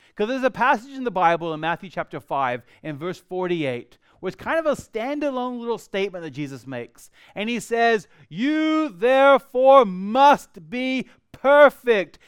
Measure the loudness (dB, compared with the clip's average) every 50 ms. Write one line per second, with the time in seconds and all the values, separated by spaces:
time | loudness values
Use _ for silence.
0 | _ _ _ -6 -4 -4 -2 -2 -2 -4 -2 0 0 0 0 0 -4 -10 -12 -10
1 | -8 -6 -2 0 2 2 2 0 -2 -8 -8 -6 -6 -6 -6 -6 -10 -12 -10 -10
2 | -10 -10 -12 -16 -10 -8 -6 -4 -4 -4 -4 -6 -10 _ _ _ -14 -14 -12 -10
3 | -10 -10 -12 -12 _ _ -8 -6 -4 -4 -4 -4 -4 -6 -6 -8 -12 _ _ _
4 | _ _ _ _ -12 -12 -12 -10 -8 -4 -4 -2 -2 -2 -4 -4 -8 _ -10 -10
5 | -8 -6 -6 -4 -4 -4 -4 -4 -6 -6 -8 -8 -6 -6 -8 -8 -8 _ -6 -4
6 | -4 -4 -6 -10 -12 -12 -10 -10 -10 -10 -10 -14 -14 -12 -12 -12 -12 -14 _ -20
7 | -20 -20 _ _ _ _ _ -8 -6 -6 -6 -6 -6 -4 -2 0 2 2 2 0
8 | -4 _ _ _ -20 _ -8 -4 -2 -2 0 0 0 0 0 0 -2 -4 -4 -2
9 | 0 2 4 6 6 6 6 4 2 _ -2 2 6 8 8 8 6 4 0 -6
10 | -6 -2 2 6 6 6 6 4 0 -8 _ -20 -16 -10 -8 -6 -4 -4 -4 -4
11 | -6 -8 _ _ _ _ -12 -2 2 4 6 8 6 6 4 0 0 0 0 0
12 | 0 -4 -10 _ _